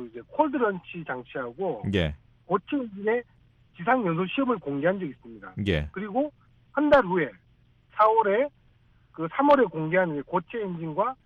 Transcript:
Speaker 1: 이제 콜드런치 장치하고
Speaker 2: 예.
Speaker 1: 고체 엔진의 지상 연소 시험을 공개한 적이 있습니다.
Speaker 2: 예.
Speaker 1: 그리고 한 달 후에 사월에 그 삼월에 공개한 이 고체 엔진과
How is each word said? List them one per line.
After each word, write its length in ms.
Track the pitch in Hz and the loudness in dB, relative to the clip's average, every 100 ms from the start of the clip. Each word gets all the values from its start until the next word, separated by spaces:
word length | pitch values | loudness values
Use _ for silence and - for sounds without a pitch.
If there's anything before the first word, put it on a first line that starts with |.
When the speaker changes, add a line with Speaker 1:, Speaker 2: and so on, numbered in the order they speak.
| 120 | -10
Speaker 1:
이제 160 | 117 120 | -14 -6
콜드런치 760 | - 302 277 220 185 - 180 156 | -2 -2 0 -2 -2 -8 -12 -10
장치하고 800 | 127 123 147 120 120 190 117 101 | -10 -10 -10 -10 -6 -6 -4 -2
Speaker 2:
예. 220 | 98 80 78 _ _ - | 0 -2 -4 _ _ -4
Speaker 1:
고체 300 | 208 - 285 | -4 -2 -6
엔진의 480 | 240 196 208 240 240 _ _ _ _ - | -6 -6 -2 -2 -4 _ _ _ _ -8
지상 300 | 175 262 196 | 0 0 2
연소 200 | 165 185 | -2 -2
시험을 320 | - 262 220 | -2 0 -2
공개한 420 | 143 143 160 196 | -4 -2 0 0
적이 120 | 165 | -4
있습니다. 420 | 127 117 110 95 - 101 | -10 -18 -20 -14 -6 -2
Speaker 2:
예. 200 | 80 73 | 0 -2
Speaker 1:
그리고 400 | - 214 220 294 - _ _ _ | -8 -6 -2 -2 -6 _ _ _
한 180 | - 294 | -2 6
달 140 | 285 190 | 6 6
후에 260 | 185 135 - _ _ _ _ _ | 0 -2 -6 _ _ _ _ _
사월에 560 | - 220 226 208 208 285 - _ _ _ _ _ | 4 4 6 4 2 0 -4 _ _ _ _ _
그 160 | - 165 | -8 -6
삼월에 320 | - 285 277 208 | 2 6 6 6
공개한 500 | 160 156 180 180 147 | 0 0 2 2 0
이 60 | |
고체 400 | - 180 175 240 | -4 -4 -4 -6
엔진과 540 | 202 170 160 151 202 262 | -6 -6 -6 -2 -2 -4